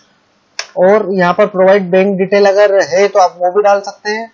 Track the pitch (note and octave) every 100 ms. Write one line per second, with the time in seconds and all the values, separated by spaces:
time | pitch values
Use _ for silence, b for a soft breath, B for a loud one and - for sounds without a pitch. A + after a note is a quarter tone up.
0 | _ _ _ _ _ - - - F3+ G#3+
1 | G3 F#3+ F3 F3+ G3+ F#3 F#3+ G3+ F3+ F#3
2 | G3 F#3 F#3+ G3+ G3+ G3 G#3 G3 D3+ F3
3 | G3+ G3+ F3+ E3+ F3+ F#3 G3+ G3+ F#3+ -
4 | G#3 G#3+ A3+